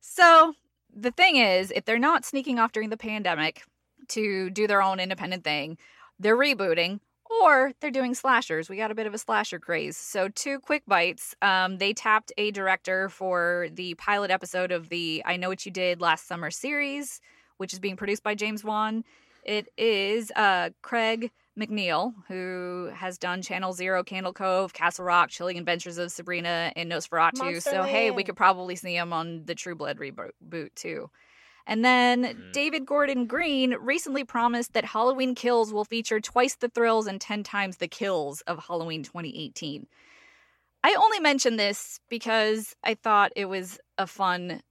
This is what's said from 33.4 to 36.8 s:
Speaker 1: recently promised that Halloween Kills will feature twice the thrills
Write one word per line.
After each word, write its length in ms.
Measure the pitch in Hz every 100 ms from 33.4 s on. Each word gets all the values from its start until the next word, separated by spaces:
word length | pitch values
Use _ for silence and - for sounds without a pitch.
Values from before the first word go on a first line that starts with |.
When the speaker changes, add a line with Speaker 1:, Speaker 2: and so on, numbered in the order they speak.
| 339 269 254 240
Speaker 1:
recently 480 | 233 294 - 269
promised 500 | 254 240 240 240 240
that 120 | 233 214
Halloween 500 | - 240 262 262 247
Kills 380 | 240 240 220
will 120 | 208 208
feature 340 | 233 226 220
twice 360 | 214 240 254 -
the 140 | 240
thrills 380 | 240